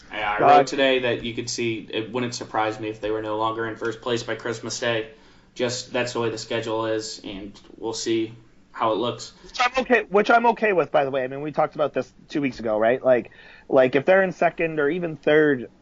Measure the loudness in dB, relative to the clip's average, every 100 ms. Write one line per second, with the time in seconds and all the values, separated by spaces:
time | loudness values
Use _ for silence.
0 | -12 -6 -4 2 6 6 6 2 2 2
1 | 0 -2 -4 -8 -8 -4 -4 -4 -6 -8
2 | -6 -4 -4 -6 -6 -2 -2 -2 -8 -6
3 | -4 -4 -4 -2 -2 -2 -6 -6 -6 -6
4 | -4 -4 -4 -6 -6 -8 -8 -4 -2 -2
5 | -4 -14 -20 -20 _ -6 -4 -4 -6 -4
6 | -4 -2 -4 -4 -6 -6 -4 -4 -2 -4
7 | -6 -12 -14 -14 -14 -18 -20 -10 -8 -6
8 | -2 -2 -2 -8 -20 _ _ -4 -2 0
9 | -2 -6 -12 -18 -10 -2 -2 0 2 0
10 | 2 2 4 4 4 2 2 2 2 2
11 | 2 0 -4 -6 -4 -2 -2 -2 -2 -2
12 | -6 -10 -8 -4 -2 -2 -2 2 2 4
13 | 4 4 2 -12 -20 -18 2 4 4 4
14 | 4 4 4 0 -2 0 -2 0 0 0
15 | -4 -2 4 6 6 2 -4 _